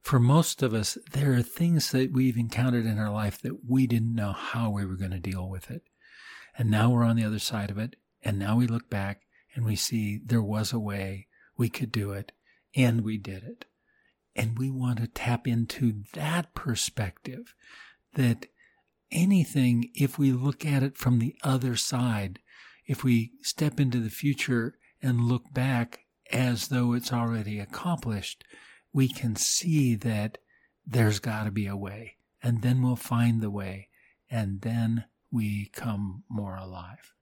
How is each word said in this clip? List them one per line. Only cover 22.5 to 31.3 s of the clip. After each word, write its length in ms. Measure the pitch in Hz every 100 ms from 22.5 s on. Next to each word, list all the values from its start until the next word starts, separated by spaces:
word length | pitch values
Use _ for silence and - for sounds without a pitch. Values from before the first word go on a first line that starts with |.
| - - _
if 200 | - 139
we 280 | 131 120 113 -
step 360 | - - 151 -
into 220 | 139 120
the 100 | 110
future 640 | - 143 139 - 123 117 - _ _
and 280 | 131 123 117
look 240 | 123 -
back 520 | - 131 123 120 - _ _ _
as 360 | - 127 117 -
though 260 | 131 120
it's 180 | 120 120
already 480 | 120 117 117 107 104
accomplished, 800 | 101 - 180 165 120 104 - - - - - - _
we 140 | 139 131
can 300 | - 117 104
see 580 | - - 175 156 131
that 440 | 110 120 107 107 - _ _ _ _
there's 360 | - 120 113 104
gotta 320 | -